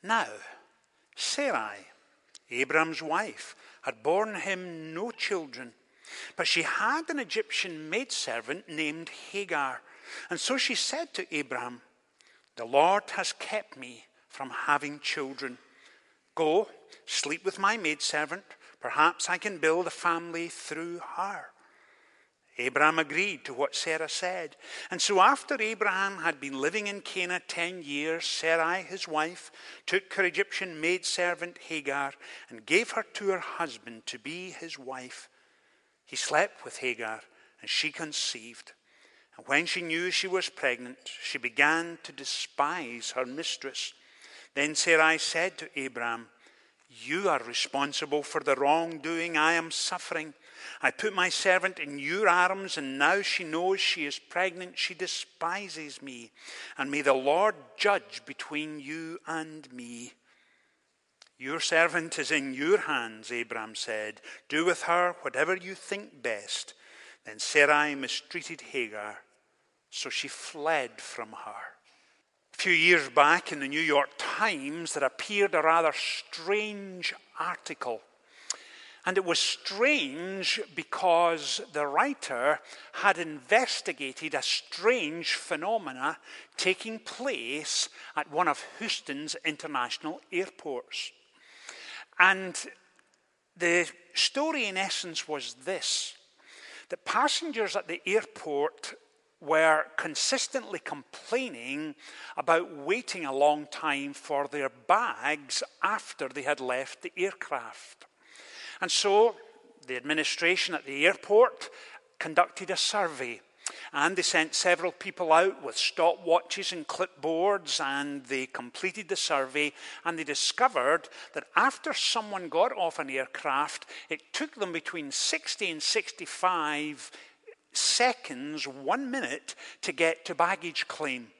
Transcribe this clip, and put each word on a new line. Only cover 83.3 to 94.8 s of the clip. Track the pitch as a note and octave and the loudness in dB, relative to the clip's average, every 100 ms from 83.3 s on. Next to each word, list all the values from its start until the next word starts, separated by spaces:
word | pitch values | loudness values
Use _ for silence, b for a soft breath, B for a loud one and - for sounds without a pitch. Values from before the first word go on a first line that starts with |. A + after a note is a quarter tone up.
| D3+ B2 A3 B3+ - - D3+ C3+ B2+ D#3+ | -8 4 4 4 -2 -4 -6 -6 -6 -4
a | D3 | -4
strange | B2 - - - G3 B3 D#3 E3 E3 | -2 -2 -4 0 2 4 0 -4 -2
phenomena | - - D#3+ F3 A3+ D#3+ B2+ C#3 D#3+ B B B - | -2 -2 -4 0 -2 -2 -2 -2 -2 B B B -2
taking | F#3 F#3 A3 A3 | 0 2 -2 -8
place | - - C4 F3+ A#2 C#3+ D3+ - - B B - | -10 -6 -4 -4 -4 -6 -2 -2 -2 B B -6
at | D3 | -2
one | D3 F3 | 2 2
of | C#3+ - - | 2 -4 -8
Houston's | A3 - - C#3+ D3+ - | -4 -4 -4 -8 -6 -4
international | D#3+ D3 D#3+ C#3+ B2 - D#3 E3+ _ | -4 -4 -4 -2 -2 -4 -8 -10 _
airports. | F3 F#3 - D#3+ B2+ - - - - _ B B B B B B B B - | -4 -4 -6 -8 -6 -8 -10 -10 -12 _ B B B B B B B B 6
And | F3+ F#3+ F#3+ D#3+ - - _ _ _ _ _ _ _ - | 6 6 -2 -6 -10 -14 _ _ _ _ _ _ _ -2
the | E3+ F3 E3 - _ | 4 4 4 -4 _
story, | - - - D#4 D#4 A3 | 0 0 2 0 0 -2
in | |
essence, | F#3+ | -2